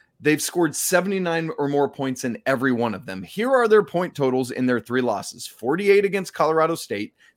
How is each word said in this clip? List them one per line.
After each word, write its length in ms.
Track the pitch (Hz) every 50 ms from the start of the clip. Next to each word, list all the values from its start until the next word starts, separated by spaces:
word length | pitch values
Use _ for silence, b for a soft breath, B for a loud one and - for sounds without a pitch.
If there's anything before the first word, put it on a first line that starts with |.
| b b b -
they've 200 | 113 147 156 143
scored 340 | - - - 175 170 156 147
seventy-nine 760 | - - - 185 175 175 202 196 190 180 170 165 165 165 160 - -
or 80 | 143 143
more 200 | 143 143 143 139
points 360 | - - 135 135 127 - -
in 160 | 123 110 - -
every 240 | 135 135 120 131 135
one 240 | 123 117 117 117 101
of 120 | 92 117
them. 180 | 107 95 95 92
Here 260 | - - 190 226 262
are 160 | 269 247 233
their 160 | 214 214 214
point 320 | 185 - - 175 180 165 -
totals 380 | - 139 131 127 131 131 120
in 140 | - - 127
their 120 | 127 123 117
three 200 | - - 120 131
losses: 460 | 123 120 104 95 104 - - - -
forty-eight 580 | - - - 110 123 156 185 202 196 196 202 202
against 280 | 196 175 196 180 - -
Colorado 420 | - 160 156 160 160 160 160 165
State, 380 | - - - 113 104 104 - _ b b b b